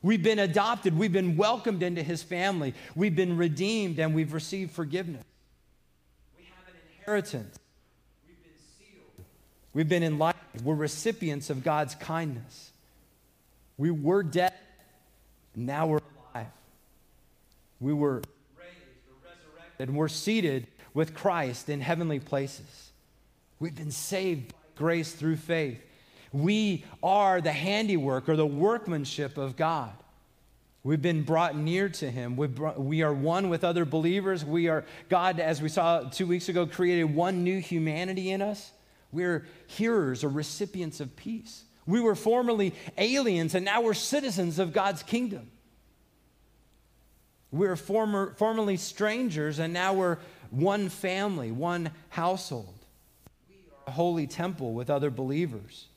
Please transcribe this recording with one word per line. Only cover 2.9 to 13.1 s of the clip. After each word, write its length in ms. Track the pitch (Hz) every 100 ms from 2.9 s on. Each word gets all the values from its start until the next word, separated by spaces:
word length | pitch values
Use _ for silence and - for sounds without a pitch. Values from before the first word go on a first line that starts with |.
We've 200 | - 208
been 220 | 165 180 170
redeemed, 640 | 170 143 190 226 196 160
and 160 | 160
we've 180 | 156 156
received 380 | 156 156 196 185
forgiveness. 540 | - 156 170 180 139 - _ _ _ _ _ _ _ _ _ _ _
We 60 |
have 300 | 180 - 180
an 60 | - - -
inheritance. 600 | 202 208 - 131 101 - _ _ _ _ _ _ 160
We've 160 | 170
been 100 | _ _ - _
sealed. 480 | - - - - - _ _ _ -
We've 140 | 143 156
been 120 | 175
enlightened. 600 | 165 151 160 175 - -
We're 100 | 120
recipients 760 | 151 151 - 226 226 165 143 135
of 120 | 135
God's 320 | 143 151 147 -
kindness. 760 | - 160 160 123 117 - - _ _ _ _